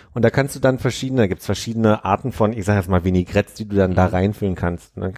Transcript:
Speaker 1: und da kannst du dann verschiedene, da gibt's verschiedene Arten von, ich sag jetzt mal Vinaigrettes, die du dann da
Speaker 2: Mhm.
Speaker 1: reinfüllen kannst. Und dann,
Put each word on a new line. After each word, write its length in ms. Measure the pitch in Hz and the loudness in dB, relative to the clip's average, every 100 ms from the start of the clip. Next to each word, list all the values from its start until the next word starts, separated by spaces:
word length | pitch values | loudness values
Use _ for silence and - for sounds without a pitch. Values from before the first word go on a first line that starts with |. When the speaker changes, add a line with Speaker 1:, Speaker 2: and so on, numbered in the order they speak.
| - | -10
Speaker 1:
und 100 | 123 | 0
da 60 | 113 | 2
kannst 260 | - 135 139 | 2 -2 0
du 40 | |
dann 180 | 131 127 | 0 2
verschiedene, 420 | 131 - 131 131 | -2 -4 -2 0
da 40 | 101 | 0
gibt's 180 | 90 - | 0 -6
verschiedene 580 | 98 - 113 110 107 92 | -6 -4 0 2 2 0
Arten 260 | 101 127 | -2 -2
von, 200 | - 107 | -2 -2
ich 100 | 120 95 | -2 0
sag 100 | 104 | 0
jetzt 140 | 90 | 2
mal 140 | 92 | 0
Vinaigrettes, 520 | 92 92 90 104 - - | 2 0 0 -2 -2 -6
die 120 | 107 | -4
du 80 | 101 | 2
dann 180 | 92 | 2
da 140 | 90 92 | 2 2
Speaker 2:
Mhm. 60 | |
Speaker 1:
reinfüllen 420 | 92 98 104 101 90 | 2 0 0 -4 -2
kannst. 400 | 87 87 - - | -4 -6 -12 -10
Und 60 | |
dann, 100 | 95 | -8